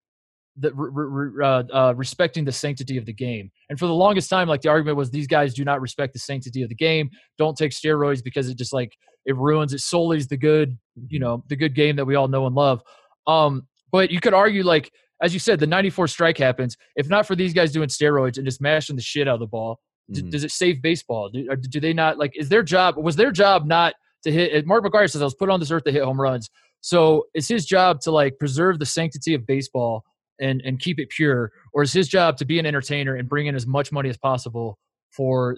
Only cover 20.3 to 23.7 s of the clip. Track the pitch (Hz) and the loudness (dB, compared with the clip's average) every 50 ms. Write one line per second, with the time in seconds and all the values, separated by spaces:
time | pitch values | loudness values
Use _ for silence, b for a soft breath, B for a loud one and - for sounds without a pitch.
20.3 | 165 147 143 156 - - 185 180 180 131 127 160 170 156 - _ 120 113 104 101 | -6 -6 -6 -6 -4 0 0 0 0 0 0 -2 -2 -2 -2 _ -6 -6 -6 -6
21.3 | 107 127 139 120 135 135 127 131 127 151 139 160 165 165 160 156 147 127 147 143 | -8 -8 -6 -4 -6 -6 -6 -6 -6 -4 -2 -2 0 2 2 0 2 0 -4 -4
22.3 | - 156 151 135 180 220 226 143 165 185 185 180 165 151 151 170 156 147 220 277 | -4 -6 -2 2 2 2 4 4 4 4 4 4 2 0 -2 -2 2 4 2 2
23.3 | 220 165 202 196 196 175 151 151 | 4 4 4 6 6 4 2 2